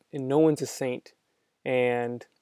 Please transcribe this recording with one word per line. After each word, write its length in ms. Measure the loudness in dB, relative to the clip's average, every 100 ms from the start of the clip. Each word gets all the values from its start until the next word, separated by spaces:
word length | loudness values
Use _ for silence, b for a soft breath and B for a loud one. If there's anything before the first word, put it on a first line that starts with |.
| _
and 140 | -8 0
no 120 | 4
one's 240 | 4 2
a 40 | -4
saint, 460 | -6 -6 -6 -12 _ _ _ _ _
and 640 | -2 0 2 0 -2 -8 -14 _